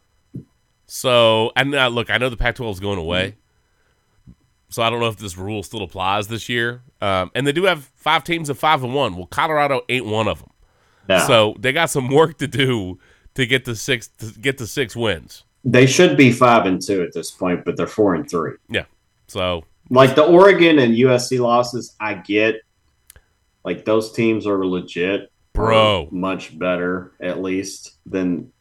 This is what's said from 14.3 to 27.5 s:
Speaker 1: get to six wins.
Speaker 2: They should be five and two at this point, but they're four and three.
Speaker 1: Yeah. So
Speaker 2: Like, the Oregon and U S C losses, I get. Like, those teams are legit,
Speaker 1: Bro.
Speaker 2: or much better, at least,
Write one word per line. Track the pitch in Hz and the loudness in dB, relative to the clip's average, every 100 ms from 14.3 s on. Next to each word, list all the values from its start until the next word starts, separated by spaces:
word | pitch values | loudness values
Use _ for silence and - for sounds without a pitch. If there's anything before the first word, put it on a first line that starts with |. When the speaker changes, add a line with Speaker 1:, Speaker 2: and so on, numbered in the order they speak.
| 107 | -8
Speaker 1:
get | 135 131 | -6 -6
to | 110 | -8
six | - 120 117 | -6 -6 -4
wins. | 113 82 - - _ _ | -4 -4 -10 -20 _ _
Speaker 2:
They | 127 123 131 | 2 4 4
should | - 180 147 | 6 4 6
be | 131 | 6
five | - 123 113 98 | 6 4 4 2
and | 87 | -2
two | - 98 | -2 -4
at | 85 | -4
this | 85 - | -8 -12
point, | - 92 87 | -6 -4 -4
but | - 87 | -4 -4
they're | 82 | -4
four | - 104 | 0 0
and | 82 71 | 0 -4
three. | 87 71 - - | -6 -6 -10 -8
Speaker 1:
Yeah. | 104 - _ _ _ _ | -8 -8 _ _ _ _
So | 101 90 87 - _ - | -6 -4 -6 -10 _ 0
Speaker 2:
Like, | 127 135 139 | 4 6 6
the | |
Oregon | 156 175 196 180 165 151 | 6 8 8 8 6 6
and | 120 117 | 4 4
U | 127 | 4
S | 123 123 | 2 0
C | 127 | -2
losses, | 120 120 120 120 - - | 2 2 0 -6 -12 -10
I | 107 | -8
get. | 98 85 104 110 110 _ _ _ _ _ - _ _ _ _ | -8 -2 0 0 -2 _ _ _ _ _ -20 _ _ _ _
Like, | 90 90 | -10 -8
those | - 110 - | -2 -2 -2
teams | - 113 107 101 | -2 -2 0 -2
are | 98 95 | -2 -2
legit, | 90 85 85 90 98 - _ _ | -4 -8 -6 -4 -4 -8 _ _
Speaker 1:
Bro. | - 110 110 107 95 | -4 2 2 2 0
Speaker 2:
or | 82 | -4
much | 90 92 92 - 80 | -6 -6 -6 -10 -8
better, | 90 90 90 92 90 - | -4 -2 -4 -6 -10 -12
at | 90 82 | -10 -6
least, | 95 | -6